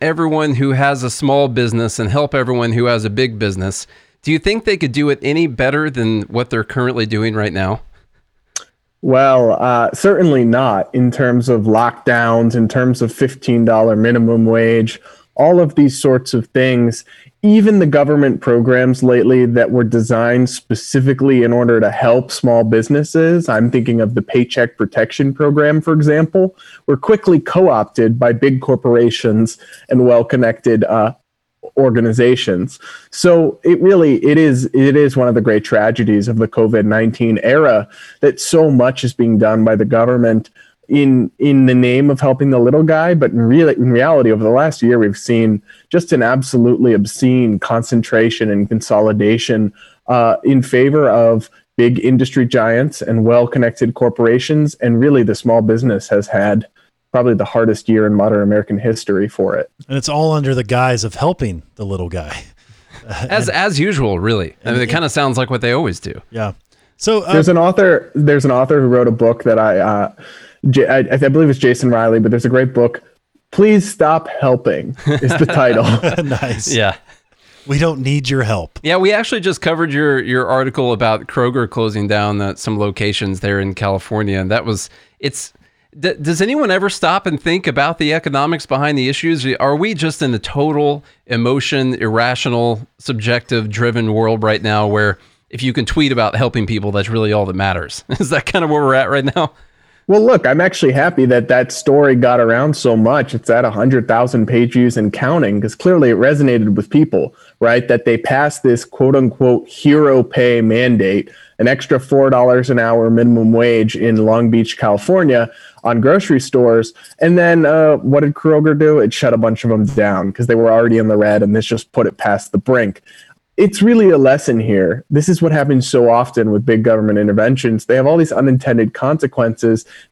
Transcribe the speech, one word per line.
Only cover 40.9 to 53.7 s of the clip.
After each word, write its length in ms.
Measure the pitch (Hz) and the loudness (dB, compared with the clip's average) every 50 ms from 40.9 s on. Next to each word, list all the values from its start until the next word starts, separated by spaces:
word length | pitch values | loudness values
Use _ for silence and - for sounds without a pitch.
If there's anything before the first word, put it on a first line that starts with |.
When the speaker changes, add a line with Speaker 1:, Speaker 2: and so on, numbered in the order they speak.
| 135 143 143 135 131 127 107 - - | 0 2 2 4 2 2 0 -2 -4
Speaker 2:
in 300 | - 135 143 139 135 131 | -2 0 2 4 4 4
the 80 | 127 127 | 4 4
name 340 | 123 123 123 123 135 143 143 | 2 2 2 2 2 2 2
of 100 | 139 131 | 0 2
helping 300 | 147 135 135 131 143 139 | 0 0 0 0 0 2
the 100 | 131 123 | 2 2
little 240 | 120 123 135 156 160 | 2 4 4 2 2
guy. 300 | 156 160 156 165 175 175 | 2 2 2 2 2 2
But 180 | 156 135 - | 0 0 0
in 100 | - 117 | 0 0
real-, 280 | 117 113 131 165 170 185 | 2 4 4 4 4 2
in 220 | - - 123 127 | 2 0 0 2
reality, 400 | 120 120 131 160 160 139 117 113 | 2 2 2 2 2 2 4 2
over 120 | 110 104 110 | 2 2 2
the 60 | 110 | 2
last 320 | 120 135 151 156 - - | 2 2 2 0 -2 0
year, 160 | 117 117 123 117 | 0 2 2 2
we've 180 | 110 104 101 | 2 0 -2
seen 440 | - - - 120 113 113 110 107 104 - - - _ _ _ | -4 -4 -2 0 2 2 2 0 -2 -4 -12 -20 _ _ _
just 220 | - 175 170 - | -2 -2 0 0
an 120 | 165 131 113 | 0 0 2
absolutely 720 | 117 131 135 131 - - 123 117 120 120 - 123 120 113 | 0 0 -2 -2 -2 0 2 2 2 2 2 2 2 2
obscene 640 | 101 101 110 - - 131 127 127 127 123 113 104 95 | 2 0 -4 -4 -2 0 0 2 2 0 0 -2 -4
concentration 920 | - - 117 117 113 - 120 117 107 - 123 110 113 113 110 - 113 107 | -4 -4 -4 -4 -2 -2 -2 -2 -2 0 0 0 2 0 0 -2 -4 -2
and 180 | 101 101 101 | -2 -2 -2
consolidation, 1040 | 101 117 107 - - 113 104 107 110 104 107 104 104 113 117 - - 117 110 107 101 - _ - - _ _ _ | -2 -4 -6 -2 -2 0 0 2 0 0 0 0 0 0 0 -2 -2 -2 -2 -2 -4 -6 _ -20 -20 _ _ _
uh, 300 | - 123 120 117 113 - - - | -2 0 0 2 2 0 0 0
in 200 | 131 135 131 127 | 0 0 0 0
favor 440 | - - 123 131 139 147 156 143 | 0 0 2 2 2 2 2 2
of 420 | 123 120 117 117 113 117 110 - - _ _ _ _ _ | 2 2 2 2 2 2 0 -4 -8 _ _ _ _ _
big 220 | - 120 120 123 - | 0 2 2 2 0
industry 460 | 107 127 131 123 131 131 - 135 123 | 0 0 2 0 0 0 0 -2 -2
giants 580 | 117 131 120 110 113 117 120 139 151 - - 107 | 0 0 0 0 0 0 0 -2 -2 -6 -8 -6
and 200 | - 113 113 110 | -4 -2 0 2
well-connected 720 | 113 120 120 120 120 - 127 120 117 | 2 2 2 2 0 0 0 0 -2